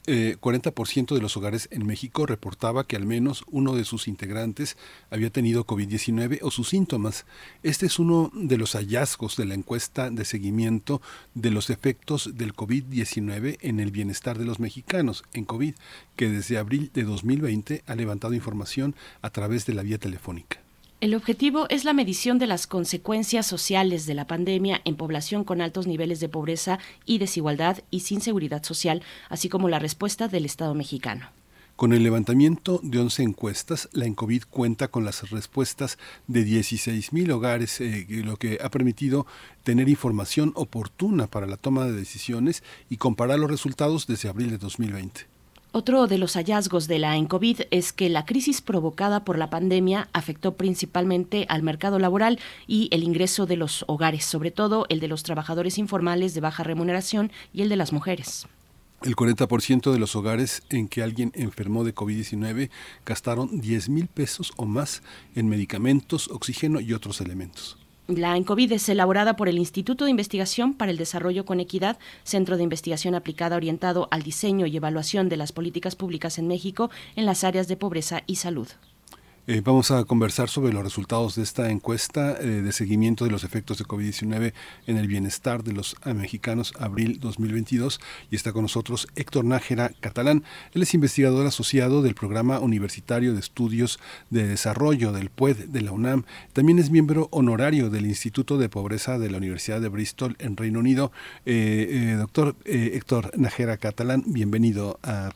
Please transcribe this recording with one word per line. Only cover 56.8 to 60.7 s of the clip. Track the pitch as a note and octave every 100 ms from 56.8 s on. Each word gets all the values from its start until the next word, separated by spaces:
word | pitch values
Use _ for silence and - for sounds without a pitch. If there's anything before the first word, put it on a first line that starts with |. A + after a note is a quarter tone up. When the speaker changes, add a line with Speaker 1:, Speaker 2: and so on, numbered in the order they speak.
| E3+ F3+ F#3 G#3+ G#3 - -
Speaker 2:
y | F3+
el | G#3
de | G3+
las | D#3
mujeres. | D3+ F#3 F3 B2+ - - _ _ - _ _
Speaker 1:
El | C3
cuarenta | A2+ A#2+ A#2 A#2+
por | A#2+
ciento | - B2+ C#3
de | B2+
los | G#2+ G#2
hogares | G#2 A2+ B2+ - -